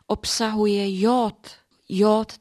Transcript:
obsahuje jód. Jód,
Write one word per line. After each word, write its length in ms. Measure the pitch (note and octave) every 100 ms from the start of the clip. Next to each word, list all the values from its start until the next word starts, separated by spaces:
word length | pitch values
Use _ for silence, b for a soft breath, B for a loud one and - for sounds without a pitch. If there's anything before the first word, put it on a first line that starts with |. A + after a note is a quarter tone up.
| B
obsahuje 920 | - - - A3 G#3+ G#3+ G3+ G3 F#3+
jód. 340 | G#3+ B3 G#3+ - - - _ _ -
Jód, 440 | F#3+ G#3+ G#3+ A3 -